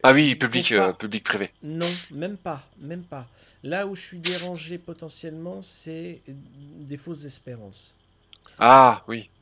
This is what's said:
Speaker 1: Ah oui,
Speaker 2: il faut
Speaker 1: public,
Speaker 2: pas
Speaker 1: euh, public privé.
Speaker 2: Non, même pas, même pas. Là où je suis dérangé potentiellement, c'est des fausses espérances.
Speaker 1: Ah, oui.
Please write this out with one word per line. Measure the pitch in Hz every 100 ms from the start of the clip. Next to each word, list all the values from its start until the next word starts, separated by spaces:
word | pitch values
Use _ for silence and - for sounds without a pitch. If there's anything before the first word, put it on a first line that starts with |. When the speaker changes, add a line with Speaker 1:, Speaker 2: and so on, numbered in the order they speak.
Speaker 1:
Ah | 131
oui, | 135 151
Speaker 2:
il |
faut | 123
Speaker 1:
public, | 127 123 117 107
Speaker 2:
pas | 95
Speaker 1:
euh, |
public | 90 107 107 -
privé. | 101 98 _
Speaker 2:
Non, | 151 160 170 175 -
même | 143 175 202
pas, | 180 143 _ _
même | 147 175
pas. | 175 139 120 _ _ _
Là | 135 175 202
où | 185
je |
suis | - 180
dérangé | 165 180 180 175 156 175
potentiellement, | 175 165 160 - 170 160 170 190
c'est | 190 - 160 165 175 170 -
des | 139 135 135 143 165 139 143
fausses | 170 156 143
espérances. | - - 120 101 95 - _ _ _ _ - - -
Speaker 1:
Ah, | 113 131 127 104 -
oui. | 117 107 _